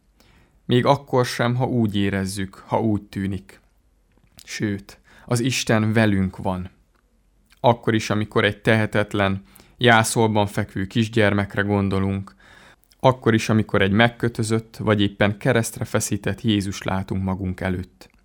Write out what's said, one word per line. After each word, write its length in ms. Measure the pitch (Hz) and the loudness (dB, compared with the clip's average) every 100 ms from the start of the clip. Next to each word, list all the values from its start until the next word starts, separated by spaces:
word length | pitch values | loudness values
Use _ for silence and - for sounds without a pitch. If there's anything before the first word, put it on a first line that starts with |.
| _ _ _ _ _ _ - | _ _ _ _ _ _ 0
Még 200 | 123 117 | 2 2
akkor 400 | 139 - 127 123 | 0 0 -2 0
sem, 300 | - 120 123 | -2 -2 -2
ha 100 | 127 | -2
úgy 300 | 123 110 101 | 0 0 0
érezzük, 600 | 98 98 95 98 95 - | -2 -2 -4 -6 -8 -10
ha 260 | - 107 | -4 -2
úgy 200 | 110 104 | 0 -2
tűnik. 580 | - 101 98 95 - - _ _ _ _ _ _ _ - | -4 -8 -6 -6 -10 -20 _ _ _ _ _ _ _ -20
Sőt, 560 | - - 107 101 - - _ - - | -14 -6 -6 -6 -10 -20 _ -14 -4
az 140 | 120 | -2
Isten 540 | 127 - - 113 107 | -2 -2 0 0 2
velünk 440 | 110 110 98 92 - | 2 2 2 0 -4
van. 320 | 95 92 92 _ _ _ _ _ _ _ _ _ | -6 -6 -8 _ _ _ _ _ _ _ _ _
Akkor 340 | 123 117 - | 2 2 0
is, 160 | 110 - | -2 0
amikor 360 | 104 107 113 104 | -4 -2 0 0
egy 160 | 101 | 0
tehetetlen, 840 | 123 110 107 107 104 104 98 98 - - - - | 2 2 2 -2 -2 0 0 -2 -8 -20 -20 0
jászolban 720 | 120 113 110 127 110 107 101 | 6 6 4 2 2 2 0
fekvő 380 | - 101 98 95 | -2 -4 -4 -4
kisgyermekre 760 | 120 110 113 101 101 98 - | -2 0 2 2 2 -2 -2
gondolunk, 760 | 101 101 98 95 98 98 95 _ - - - _ _ - | 0 0 0 0 -2 -4 -8 _ -20 -20 -20 _ _ 0
akkor 340 | 131 127 - | 0 2 2
is, 160 | 110 - | 2 2
amikor 320 | 110 101 101 | 0 2 0
egy 100 | 98 | 2
megkötözött, 840 | 101 117 - 120 120 110 113 - - | 4 2 2 -6 -4 -2 -2 -4 -6
vagy 240 | 110 101 | 0 2
éppen 360 | 101 - 104 - | 0 0 -2 0
keresztre 480 | 139 120 113 - 110 | 0 0 -2 -6 -6
feszített 560 | 117 - 104 101 98 | -4 -4 -4 -4 -4
Jézus 400 | 117 104 98 - | 0 0 -2 -6
látunk 420 | - 95 95 95 | -4 -4 -4 -4
magunk 360 | 95 95 92 92 | -4 -4 -4 -4
előtt. 500 | 95 92 92 - - _ | -4 -4 -8 -16 -20 _